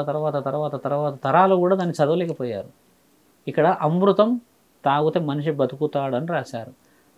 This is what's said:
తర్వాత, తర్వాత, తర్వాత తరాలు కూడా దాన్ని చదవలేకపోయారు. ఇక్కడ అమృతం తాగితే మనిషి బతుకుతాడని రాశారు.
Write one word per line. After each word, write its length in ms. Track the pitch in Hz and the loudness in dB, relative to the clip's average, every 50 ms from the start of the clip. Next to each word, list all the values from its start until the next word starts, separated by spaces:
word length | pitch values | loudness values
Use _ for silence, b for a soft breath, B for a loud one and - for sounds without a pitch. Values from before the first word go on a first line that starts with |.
| 143 | -4
తర్వాత, 380 | 143 143 151 156 151 143 143 135 | -2 -4 -2 -2 -2 -2 -4 -4
తర్వాత, 380 | 139 143 151 151 143 139 131 - | -4 -4 -4 -4 -4 -6 -6 -4
తర్వాత 400 | 143 143 143 147 147 135 127 - | -4 -2 -2 -2 -4 -4 -4 0
తరాలు 320 | 135 143 175 190 190 190 | 2 4 6 6 6 4
కూడా 200 | 180 175 180 196 | 4 4 2 2
దాన్ని 180 | 190 175 170 - - 147 | 2 0 -2 0 0 2
చదవలేకపోయారు. 680 | 143 165 180 175 165 147 - 127 120 107 98 - - - _ _ _ _ _ _ _ _ _ _ _ _ _ _ | 2 2 0 -2 -4 -6 -6 -6 -6 -6 -8 -10 -12 -18 _ _ _ _ _ _ _ _ _ _ _ _ _ _
ఇక్కడ 200 | 143 - 165 151 | -4 0 2 4
అమృతం 720 | 175 185 - 160 151 165 180 196 202 185 208 214 226 254 240 - _ _ _ _ _ _ _ - | 4 2 2 0 0 2 2 4 4 4 4 4 2 0 -2 -6 _ _ _ _ _ _ _ -2
తాగితే 340 | 139 139 147 156 160 156 180 | 0 2 2 2 0 0 0
మనిషి 320 | 165 147 139 147 143 160 | -2 -2 -2 -2 -2 -2
బతుకుతాడని 760 | 147 139 131 120 139 139 151 147 - 143 139 139 127 127 160 | 0 0 -2 -2 -2 -2 -4 -2 -2 -2 -2 -2 -2 -4 -4
రాశారు. 460 | 165 170 143 123 - - 117 110 - - _ b b b b b b b | -4 -4 -4 -6 -6 -10 -12 -12 -14 -18 _ b b b b b b b